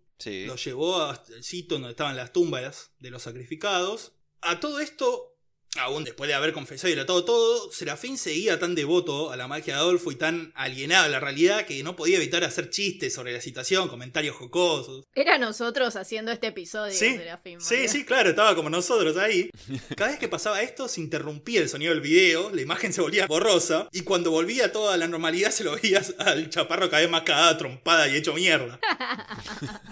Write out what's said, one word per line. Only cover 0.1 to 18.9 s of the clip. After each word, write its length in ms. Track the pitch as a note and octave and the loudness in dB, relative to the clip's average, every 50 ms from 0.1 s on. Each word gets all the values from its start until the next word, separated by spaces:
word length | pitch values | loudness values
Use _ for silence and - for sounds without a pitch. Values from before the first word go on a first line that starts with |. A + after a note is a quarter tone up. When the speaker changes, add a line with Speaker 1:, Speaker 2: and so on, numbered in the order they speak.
| _ - | _ -16
Speaker 1:
Sí. 280 | - - G2+ F#2 F#2+ | -12 -10 -10 -8 -8
Speaker 2:
Lo 100 | G#2+ B2+ | -10 -10
llevó 460 | A#2+ - C#3+ B2+ B2+ D3+ E3+ F#3 F3+ | -8 -8 -8 -6 -2 -2 0 0 0
hasta 320 | D#3 C#3+ C3+ - _ - A2+ | -2 -2 -4 -10 _ -20 -20
el 100 | C3 C3 | -16 -14
sitio 320 | - - F3+ E3+ D3+ E3+ | -10 -10 -10 -6 -4 -6
donde 140 | C#3+ C3 A#2+ | -6 -6 -6
estaban 240 | A#2 - D#3 D3 C3+ | -8 -6 -6 -6 -6
las 160 | B2+ B2 B2 | -8 -10 -2
tumbas 600 | - F3+ F3 E3 C#3+ C3 B2 C3+ D3 - - - _ _ | 2 2 2 2 0 -4 -6 -8 -12 -14 -20 -20 _ _
de 100 | C3 B2+ | -20 -18
los 120 | B2 A#2+ - | -16 -14 -12
sacrificados. 920 | A#2+ A#2 B2+ B2 - D#3 D#3 F3 G3+ G3 F3+ F3+ F#3+ G#3+ A3+ - - _ _ _ _ _ _ | -12 -12 -12 -12 -12 -10 -6 -2 -2 0 0 0 -2 -4 -6 -10 -16 _ _ _ _ _ _
A 200 | - E3+ F3 E3+ | -4 -2 -2 -2
todo 180 | - D4 D4 C#4+ | -2 -4 -4 -4
esto, 540 | D4+ C#4+ - - C4+ B3 B3 B3 - - _ _ _ _ _ _ _ _ - - | -6 -6 -4 -2 0 0 0 0 -4 -10 _ _ _ _ _ _ _ _ -6 -4
aún 280 | C3 B2+ C#3 D3+ D#3 | -2 -2 -2 -4 -6
después 240 | B2 A2+ - C#3 D3 | -8 -8 -6 -2 -2
de 60 | D3 | 0
haber 180 | C#3 C#3+ D#3+ D#3 | 0 0 0 -2
confesado 340 | D3+ C#3 - D3 C3+ - F#3 | -4 -8 -12 -10 -4 0 0
y 60 | E3 | 0
relatado 300 | C#3 C3+ C3+ F#3 F3+ F3 | 0 2 2 2 2 2
todo, 440 | G3+ A#3 A#3 A#3 A3+ A#3 A#3+ G#3 F#3+ | 4 4 4 4 4 2 2 0 -6
Serafín 480 | - - E3+ D3 D3 C#3+ - B3 C4+ B3+ | -10 -8 -8 -8 -8 -8 -8 -10 -8 -6
seguía 400 | - F3 D3+ D#3 G3 A3 F3 D3+ | -6 -4 -4 -2 0 0 0 0
tan 160 | F3 F3 F3+ | 0 -2 0
devoto 540 | D#3+ D3 C#3 E3+ F3+ F3 E3+ C#3+ C#3 D#3 D#3 | 0 0 2 2 2 2 0 -2 -4 -4 -6
a 40 | B2+ | -6
la 140 | B2+ B2 B2+ | -8 -8 -8
magia 240 | C#3+ D#3 - - C#3 | -8 -8 -6 -4 -2
de 60 | C#3 | 0
Adolfo 280 | D#3 F3 F3+ F3 F3 E3+ | 2 4 2 2 0 -2
y 60 | C#3 | -6
tan 380 | B2 D#3 D#3+ E3 E3+ E3 D3+ - | -2 -2 -2 -2 -2 -6 -8 -8
alienado 480 | C3+ C3 C3+ C3 C3 C3+ C#3+ F3 F#3 F3 | -6 -6 -6 -6 -6 -2 2 4 6 6
a 60 | D3+ | 4
la 100 | C#3+ C3 | 2 0
realidad 460 | C#3+ C#3 C#3 C#3+ E3 F#3 G3+ G#3+ G3+ | -2 -2 0 4 4 4 4 2 -2
que 180 | - D3 C3+ C3+ | -4 -6 -8 -8
no 140 | D#3+ F#3 F3 | -8 -8 -4
podía 180 | D#3+ E3 F#3+ | 0 2 2
evitar 300 | F#3 D#3 C#3 C#3 E3+ F3 | 2 2 2 0 0 0
hacer 240 | C#3+ - - D3+ C3+ | 0 -2 -4 -6 -4
chistes 440 | - - G3+ G3 - - G#3 - - | -4 -4 -4 -4 -4 -4 -4 -6 -6
sobre 200 | - B2 B2 B2 | -6 -8 -8 -8
la 80 | A#2+ | -8
situación, 480 | - - B2 C3 C3 - F#3 F#3+ F#3 E3 | -8 -10 -10 -8 -4 0 2 2 2 0
comentarios 480 | C3+ A#2 B2 B2+ B2+ D#3+ D3+ D3 B2 - | -4 -10 -12 -8 -4 -4 -4 -4 -4 -8
jocosos. 680 | C3 - D#3 E3+ F3+ F3 D#3+ C#3+ B2+ - C3+ C3+ C#3 _ - | -10 -4 0 2 4 4 2 0 -2 -6 -14 -16 -18 _ -2
Speaker 3:
Era 240 | - C#4+ E4+ F4+ C#4 | 0 2 4 4 2
nosotros 600 | A#3+ A3+ G#3+ - A#3 A#3 A#3 C4+ B3+ A#3+ G#3+ G#3 | 2 0 -4 -4 -4 -4 -2 0 -2 -2 -2 -4
haciendo 340 | F#3 - A3 A3 A3 A3+ | -8 -8 -8 -6 -6 -6
este 160 | A#3 A3+ - A3 | -6 -4 -6 -6
episodio, 460 | G#3+ G3 F3 - - G#3+ G#3+ G#3 G3 | -6 -8 -10 -10 -8 -8 -6 -4 -2
Speaker 2:
Sí, 240 | F#3 G#3 A#3 C4 G#3+ | 2 2 2 2 0
Speaker 3:
Serafín, 420 | E3+ E3 E3 F3 - F#3 E3+ F3 | -6 -12 -14 -16 -16 -18 -16 -10
Speaker 2:
sí, 160 | E3+ - A3+ | -6 -2 0
Speaker 3:
boludo. 160 | B3 C4+ A#3 | 0 0 0
Speaker 2:
sí, 140 | - C#4+ C#4 | 0 -2 -2
claro, 240 | - B3 C4 A3 F#3+ | 0 2 4 4 4
estaba 260 | D#3+ F3+ G#3+ A3 G3 | 4 6 6 6 4
como 140 | E3 D#3 D3+ | 4 2 -2
nosotros 480 | D#3 F3 F3 - | -2 -2 0 2